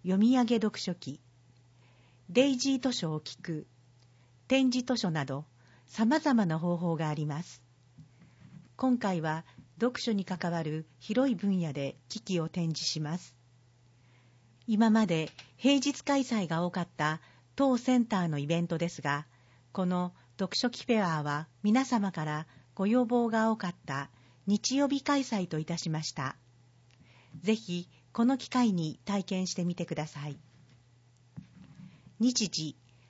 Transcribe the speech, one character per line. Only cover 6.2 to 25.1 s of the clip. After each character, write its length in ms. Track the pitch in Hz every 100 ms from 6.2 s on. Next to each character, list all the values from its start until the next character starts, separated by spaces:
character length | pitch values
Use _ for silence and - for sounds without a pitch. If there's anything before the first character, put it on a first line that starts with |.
| 320 233 185
な 120 | 156
方 200 | 175 175
法 180 | 175 160
が 140 | 156
あ 40 |
り 120 | 151 151
ま 180 | 147
す。 180 | 175 - _ _ _ - - _ - _ - - - -
今 220 | 262 240
回 240 | 208 180
は 240 | 156 160 - - - -
読 200 | 240 247
書 140 | 240
に 100 | 208
関 280 | 180 180 175
わ 120 | 170
る 240 | 156 156 156 _
広 320 | - 220 277
い 40 | 185
分 240 | 202 190
野 140 | 165
で 240 | 135 139 - -
機 140 | -
器 180 | - 180
を 80 | 160
展 180 | 180 165
示 200 | 156 -
し 140 | 156
ま 160 | 151 175
す。 180 | - - _ _ _ _ _ _ _ _ _ _ _ _ -
今 220 | 214 226
ま 160 | 220 208
で 240 | 160 156 - - -
平 180 | 254 285
日 280 | 285 -
開 180 | - 277
催 260 | 262 220 170
が 180 | 165 180
多 60 |
か 120 | 185
っ 40 | 170 -
た 240 | 151 160 - - _ -
当 220 | 277 247
セ 200 | 262 254
ン 80 | 226
タ 160 | 196
ー 60 | 170
の 120 | 143
イ 80 | 147
ベ 140 | 165
ン 60 | 170
ト 100 | 165
で 100 | 170
す 140 | -
が、 260 | 147 143 151 _ _ _ _
こ 120 | - 180
の 280 | 180 180 - _ -
読 160 | 190 -
書 140 | 247
機 160 | 247 -
フ 80 |
ェ 100 | 226 180
ア 180 | 156
は 260 | 147 143 160 _
皆 200 | 208 233
様 300 | 262 233 202
か 100 | 175
ら 240 | 156 151 160 - _ -
ご 120 | 196
要 180 | 247 233
望 240 | 247 233
が 220 | 220 220
多 60 | 220
か 120 | 180
っ 60 | - -
た 240 | 139 139 _ _ _ -
日 300 | 208 - 269
曜 100 | 285
日 160 | 277
開 180 | -